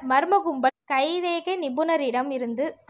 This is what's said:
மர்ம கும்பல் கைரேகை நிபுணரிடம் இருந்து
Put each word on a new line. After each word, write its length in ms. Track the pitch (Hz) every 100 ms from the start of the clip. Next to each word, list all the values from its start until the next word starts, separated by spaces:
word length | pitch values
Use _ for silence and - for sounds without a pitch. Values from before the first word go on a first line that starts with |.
| 262
மர்ம 320 | 262 349 392
கும்பல் 300 | 330 269 254 - -
கைரேகை 680 | 269 302 349 349 339 339 370
நிபுணரிடம் 720 | 285 254 320 320 269 247 277
இருந்து 440 | 262 240 233 311 -